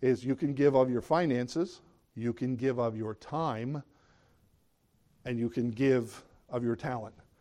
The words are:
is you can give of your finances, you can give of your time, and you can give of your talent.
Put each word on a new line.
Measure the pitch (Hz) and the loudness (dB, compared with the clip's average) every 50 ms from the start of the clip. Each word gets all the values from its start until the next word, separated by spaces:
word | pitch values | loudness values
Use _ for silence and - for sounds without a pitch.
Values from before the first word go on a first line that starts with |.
is | 127 131 123 110 123 | 2 2 2 2 2
you | 135 131 | -2 -2
can | - 165 143 139 | 0 0 -2 2
give | 131 143 143 135 | 4 4 6 6
of | 131 131 127 | 6 4 4
your | 123 117 | 2 -2
finances, | - - 156 170 175 147 123 123 123 123 - 165 170 170 - - - - _ _ _ _ - | 0 0 2 2 2 2 2 0 -2 -2 -2 -4 -4 -4 -6 -16 -20 -20 _ _ _ _ -10
you | 113 117 120 | -6 -4 -4
can | 113 - 123 127 127 | -2 -2 -2 -4 -2
give | 110 127 135 123 123 | 0 0 0 0 0
of | 117 113 107 | 0 -2 -2
your | 110 110 110 107 | -4 -6 -6 -8
time, | - - - 147 156 165 147 113 110 117 135 147 143 - _ _ _ _ _ _ _ _ _ _ _ _ _ _ _ _ _ _ _ _ _ _ _ _ _ _ _ - | -10 -10 -8 -4 -2 -2 -2 -2 -4 -4 -6 -6 -8 -8 _ _ _ _ _ _ _ _ _ _ _ _ _ _ _ _ _ _ _ _ _ _ _ _ _ _ _ -8
and | 127 123 | -6 -2
you | 117 117 117 | -2 -2 -2
can | - 131 117 120 | -2 -2 -2 -2
give | 110 113 139 135 131 123 113 107 - - - - - - _ - | 0 2 4 4 4 4 2 -2 -8 -16 -20 -20 -20 -20 _ -8
of | 131 120 | -6 -2
your | 120 117 117 | -2 -2 -2
talent. | - - 147 127 117 107 107 - - - _ _ _ | -2 -4 -6 -6 -6 -8 -10 -16 -20 -20 _ _ _